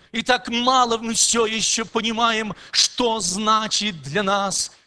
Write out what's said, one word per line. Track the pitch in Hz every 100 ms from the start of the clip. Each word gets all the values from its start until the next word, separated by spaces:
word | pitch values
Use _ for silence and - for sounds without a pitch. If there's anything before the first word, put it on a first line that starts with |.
| _
и | 226
так | - 247 -
мало | 233 247 262 240 226
мы | 226
все | 226 - 233 220
еще | 220 - -
понимаем, | 202 226 226 220 233 220 220 175 -
что | - - - 240 220
значит | 175 185 214 220 214 - 208 165
для | 135 170
нас | 196 202 98 - - -